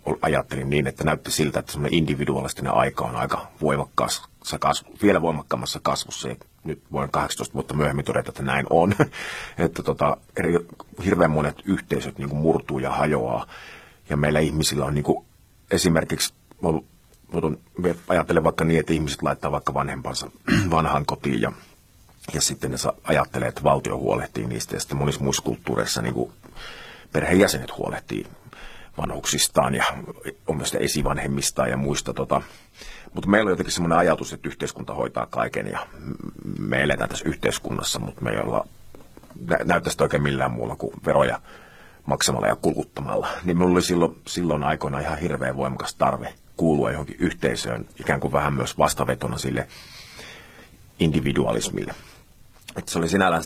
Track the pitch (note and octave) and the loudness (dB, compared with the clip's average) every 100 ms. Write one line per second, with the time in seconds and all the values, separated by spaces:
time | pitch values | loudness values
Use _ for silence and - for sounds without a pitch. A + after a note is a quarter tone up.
0 | - - D#2 C#2 - C2 C2+ D2 C2+ - | -4 -2 2 0 0 -6 0 0 0 -2
1 | D#2 D2 - - D2+ - - D2 C#2+ E2+ | -2 -2 -2 0 0 0 -4 -4 0 2
2 | D2+ C#2+ C#2+ C2+ C2+ - C2+ - C2+ C2+ | 2 0 0 -2 -4 -6 0 2 2 0
3 | - - - - - - D2+ C#2+ C#2 - | -4 -4 -2 -4 -6 -2 0 0 -2 -2
4 | A#1+ - - _ - D#2 C#2+ D2+ - - | -2 -4 -8 _ -10 -2 0 0 -4 2
5 | G2+ F#2 E2 D#2 - C2 B1+ - - C#2 | 4 6 4 0 -2 -4 -4 -2 -2 -2
6 | - - C2 A#1+ - _ E2 D2 _ C#2+ | -4 -8 -8 -10 -16 _ -8 -8 _ -4
7 | C#2+ D2 C#2+ - - - - D2 D2 C#2 | 0 0 -2 -4 -6 -6 -4 0 2 0
8 | C#2+ B1+ - - C2+ C2+ - E2 F2+ G#2 | 0 -2 -2 -6 -2 -2 2 4 4 4
9 | D3 - - - - - E2 - C#2+ C#2+ | 2 0 -10 -10 -12 -2 0 0 -4 2
10 | D2 - - - E2+ F2 - - - - | 2 0 -4 -4 2 2 0 -14 -18 -4
11 | F#2 F#2 E2+ D#2 D2 - - F#2+ - C#2 | 0 4 4 4 0 -2 -2 -2 0 -4
12 | C2+ C2 C#2 D2 D#2+ D#2+ - C#2 C2+ C2+ | -4 -8 -4 2 4 4 0 -4 -2 2
13 | D2+ C#2+ A#1+ A1 - - - - - - | 2 2 0 -2 -6 -14 -18 -20 -20 -20
14 | - D2 D2 D2+ D#2 D#2 D#2 C#2+ C#2 C#2+ | -4 2 4 4 2 2 0 0 0 0
15 | C#2+ D2+ - _ _ _ _ F#2+ F#2 E2 | 0 -2 -2 _ _ _ _ 2 4 4
16 | D#2+ D#2+ - - _ - F2 D#2+ - - | 2 -2 -4 -6 _ -4 -2 -2 -4 -20
17 | _ _ - E2+ D#2 D2 - - F2+ E2+ | _ _ -6 -2 -2 -2 -8 -2 -2 -2
18 | - F2+ D#2 E2+ D#2+ - D#2+ D#2+ D2+ D#2+ | 0 0 4 4 4 2 4 4 4 0
19 | D2+ C#2 D2+ C#2+ D2+ C#2+ C#2+ C#2 C#2 C2+ | 0 -2 -2 -2 -2 -2 -2 -2 -2 -4
20 | C2 C2 - - - - F#2+ D#2+ D2+ C#2+ | -6 -6 -8 -10 2 2 4 4 4 2
21 | C#2+ C#2+ C#2+ A#1+ A1+ - - - _ - | 0 -2 0 0 0 -4 -18 -20 _ -20
22 | - - - - - - C#2 B1+ C#2 - | -20 -18 -8 -2 -2 -2 -4 -2 -2 -4
23 | - D2+ C2 B1+ B1 - D2 C#2 - G#1 | 0 2 2 -2 -4 0 2 2 2 -2
24 | - A#1+ - B1 A#1 A#1 - - - C#2+ | 0 0 -2 -6 -4 -6 -6 -6 -4 0
25 | C#2+ - C#2 C2 - A1+ - G#1+ G#1+ - | 0 0 0 0 -2 -4 -2 0 0 -2
26 | A1+ B1+ A#1+ - - - - - - - | -2 -2 -6 -8 -18 -16 -16 -16 -18 -20
27 | - D#2 D#2 F#2 G2 C#2+ B1 - G1+ - | -4 -2 4 6 6 2 -6 -6 -6 -6
28 | - G#1 - - - - - - - - | -6 -6 -6 -16 -20 -18 -18 -18 -14 -6
29 | D#2+ C#2 - D2 - - C2 C2 - C2+ | -6 -4 -2 0 2 4 2 2 -2 -4
30 | - - - - - D2+ A#1+ - - D2+ | -12 -12 -14 -10 -4 -2 -2 0 0 0
31 | C#2 C#2+ C#2+ C#2 C#2 - B1+ B1+ C#2 D2 | 0 0 -2 -2 -2 0 0 0 0 -2
32 | - - D2+ C#2 - - - - - - | -4 -6 0 0 -2 -16 -20 -20 -18 -16
33 | - - F2+ G#2 G#2 F2 F2+ - E2+ E2 | -10 -6 4 4 4 2 0 0 4 6
34 | F2 D2+ C2+ D#2 C#2+ - D2 - - - | 6 4 0 -8 -8 -6 -8 -6 -8 -4
35 | B1 B1 A#1 B1 A#1 - G1+ G1+ - - | -4 -4 -4 -2 -2 -2 -4 -6 -8 -12
36 | - - - - - - G1+ B1+ D2 C2 | -10 -10 -10 -10 -8 -6 0 2 2 2
37 | A1 - D2 - D#2 - - - - - | 0 -2 -4 0 0 -2 -4 -4 -2 -4
38 | G1+ - A#1+ G#1 G#1+ A1 - - - - | -6 -6 -4 -2 0 -2 -4 -12 -20 -20
39 | - - - - - E2+ E2+ F2 - - | -20 -20 -20 -14 -2 0 2 2 0 0
40 | C#2+ D2+ C#2+ C2+ C2 A#1 A1+ - A1 - | 2 2 0 2 0 -2 -6 -6 -8 -4
41 | - C#2 C2 A1+ - - - - - - | 2 4 4 0 -8 -20 -20 -20 -20 -14
42 | - C#2+ - B1+ G1+ A1+ F2 C2 - - | -4 0 0 2 0 2 2 0 -4 -6
43 | C#2+ - - - F2+ E2+ F2+ F2+ F2 F2 | -4 -2 -2 -4 0 4 6 6 4 4
44 | E2+ - - - F2 D2+ C#2+ D#2 D2+ C#2 | 2 0 -8 -2 0 0 0 0 -2 -4
45 | D2+ D2+ D#2 C#2 C2 C2 C2+ C2+ - - | -4 -4 -2 -2 -2 -2 -4 -4 -8 0
46 | C2+ C2 B1 - - - E2 D2+ A#1 C#2+ | 0 0 -6 -14 -16 2 4 4 2 -2
47 | C#2+ - E2+ - C#2+ A1+ - A1+ - - | -6 -2 -2 0 -2 -2 -4 -6 -8 -8
48 | - C#2+ C2+ C#2 D2 C#2 A#1+ - D2+ - | -2 -2 0 0 0 0 -4 2 2 2
49 | C2 B1+ B1 - C2+ B1 - - - - | -2 -2 -4 -4 -4 -4 -6 -12 -20 -20
50 | - - - - - - - - - - | -20 -18 -18 -20 -20 -20 -20 -20 -20 0
51 | E2+ D2+ C2+ - A#1+ A1+ - G1+ G1+ - | 2 2 0 0 2 0 -2 -6 -6 -10
52 | - - - - - - - - - F2+ | -16 -20 -20 -20 -20 -20 -12 -12 -6 -2
53 | E2 G2 F#2 E2 | 2 4 4 4